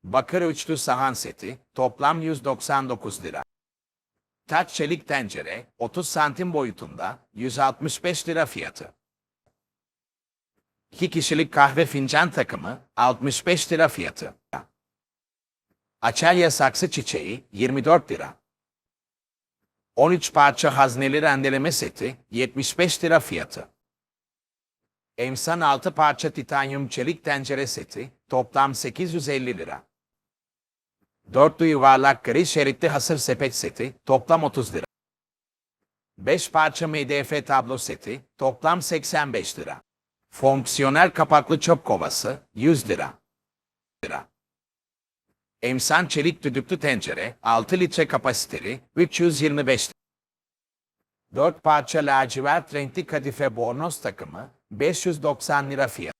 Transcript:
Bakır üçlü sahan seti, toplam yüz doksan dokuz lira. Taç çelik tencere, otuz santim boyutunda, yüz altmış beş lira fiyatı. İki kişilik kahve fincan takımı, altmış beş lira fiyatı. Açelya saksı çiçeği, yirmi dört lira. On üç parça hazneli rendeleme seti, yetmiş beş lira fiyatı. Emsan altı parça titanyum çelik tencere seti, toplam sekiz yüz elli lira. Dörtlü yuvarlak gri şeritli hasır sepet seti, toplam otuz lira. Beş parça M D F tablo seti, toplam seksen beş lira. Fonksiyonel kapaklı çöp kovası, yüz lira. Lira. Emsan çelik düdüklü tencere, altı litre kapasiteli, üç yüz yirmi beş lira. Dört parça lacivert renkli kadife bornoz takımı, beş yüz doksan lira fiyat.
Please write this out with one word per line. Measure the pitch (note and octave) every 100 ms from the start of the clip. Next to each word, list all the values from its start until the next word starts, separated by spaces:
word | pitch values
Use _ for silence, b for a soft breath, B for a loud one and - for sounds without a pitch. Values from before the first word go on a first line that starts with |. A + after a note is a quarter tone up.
Bakır | - B2+ C3 F3+
üçlü | E3+ D3+ - D#3
sahan | - B2 C3+
seti, | B2 - - F#2 B2+ _
toplam | - B2+ - C#3+ E3
yüz | D#3+ D3
doksan | C#3 C3 - C#3 C3+
dokuz | A#2+ - G2
lira. | E2+ D2 C#2+ _ _ _ _ _ _ _ _ _ _
Taç | D#3 F3
çelik | - D3+ E3 -
tencere, | C#3 A2 - D#2 G2+ A#2+ _
otuz | A#2 F3 E3+
santim | D#3+ D3+ C3+ F3+
boyutunda, | D#3 B2+ G2 - - F2+ B2+ _
yüz | G#2 B2+ A#2+
altmış | C3+ B2 D3 -
beş | F3+ E3+ -
lira | E3 D3
fiyatı. | A2 D2+ - - _ _ _ _ _ _ _ _ _ _ _ _ _ _ _ _ _ _ _ _
İki | - F3+
kişilik | E3+ C#3 D#3 E3
kahve | - C#3 C3+ D#3
fincan | C#3+ C3+ D3 E3+
takımı, | C#3+ - G2+ F#2 B2+ _ -
altmış | A#2+ B2 C3+ B2+ -
beş | F3 -
lira | D#3+ D#3+
fiyatı. | - E2 - - - _ - - _ _ _ _ _ _ _ _ _ _ _ _ _
Açelya | A2+ - E3 F3+ E3
saksı | - C3+ - F#3
çiçeği, | - - - - A#2+ _
yirmi | G2 B2 C3+
dört | C3+ E3+ -
lira. | - - - _ _ _ _ _ _ _ _ _ _ _ _ _ _ _ -
On | D3+
üç | F3+ -
parça | D#3 C#3+ - D3+ C3
hazneli | C3+ A#2+ C3+ D3
rendeleme | D3+ C3+ C3+ C3+ C#3+
seti, | - E2 - A2+ B2+ _
yetmiş | A2+ B2+ C3+ C3+ -
beş | F3 -
lira | E3+ D#3+
fiyatı. | - E2+ D2+ - - _ _ _ _ _ _ _ _ _ _ _ _ _ _ -
Emsan | B2 C3 - E3+
altı | D#3 C3+ F#3
parça | D#3 D3+ C#3 D#3
titanyum | - B2+ C#3+ C#3 C#3 C3+
çelik | - C3 E3
tencere | D#3 C#3+ C3+ C3+ C#3
seti, | - - - B2+ _ _
toplam | C3 B2 C3+ C3+
sekiz | B2 C3 A#2 F3
yüz | E3 C3+
elli | C#3 B2+ G2
lira. | D#2+ C#2+ _ _ _ _ _ _ _ _ _ _ _ _ _ _ -
Dörtlü | B2+ D3+ D3 E3
yuvarlak | D3 C3+ C3+ C#3 C#3
gri | - B2+ F3
şeritli | D#3 C#3 B2 E3
hasır | D3 - D#3
sepet | - B2 C#3
seti, | - - - B2 - -
toplam | C3 - E3
otuz | D3+ C#3 A2+
lira. | E2+ - _ _ _ _ _ _ _ _ _ _ _ _ _
Beş | G2 E3+ -
parça | D#3+ D#3 - E3
M | D3+ C3
D | C#3+
F | C3 D3
tablo | - C3+ A#2 B2+
seti, | - - - C3 _ _
toplam | C3+ B2 D#3+ F3
seksen | D3+ D#3+ - D#3+ C#3+
beş | A2+ E2 -
lira. | D2+ C#2 _ _ _ _ _
Fonksiyonel | - C3+ C3+ A#2+ - C3+ C#3+ F3+
kapaklı | - D#3 D3+ C#3 E3
çöp | - E3
kovası, | - G2 D#2 - G#2+ C3+ _
yüz | - C3+ D3+ A2
lira. | F#2 D2 - _ _ _ _ _ _ _ _
Lira. | - C#2+ - _ _ _ _ _ _ _ _ _ _ _ _ _
Emsan | A#2+ B2+ - D#3 F3+
çelik | D#3 D3+ D#3+
düdüklü | D3 B2+ B2+ F3+
tencere, | D3 A#2+ - - A2 -
altı | A2+ A#2 A#2 F#3
litre | F3+ - D#3
kapasiteli, | C3 C3 A#2+ - G2+ G2 B2+ _ -
üç | E3+ -
yüz | F3 C#3+
yirmi | D3+ D3 C3
beş | B2+ -
lira. | - _ _ _ _ _ _ _ _ _ _ _ _ _
Dört | B2 D3+ D#3+
parça | D#3+ D3+ C#3 D#3+ C#3+
lacivert | C3+ C3 C3 C#3 E3 D3+
renkli | C#3+ C#3 F#3 F3
kadife | D3+ C#3 B2 C3+ A2+
bornoz | A#2+ B2 E3 -
takımı, | - G2 D#2+ F2 - _ _
beş | G#2+ C#3+ F3 F#3
yüz | D3+
doksan | D3 C#3+ - D3 C#3
lira | C3+ C3
fiyat. | - - -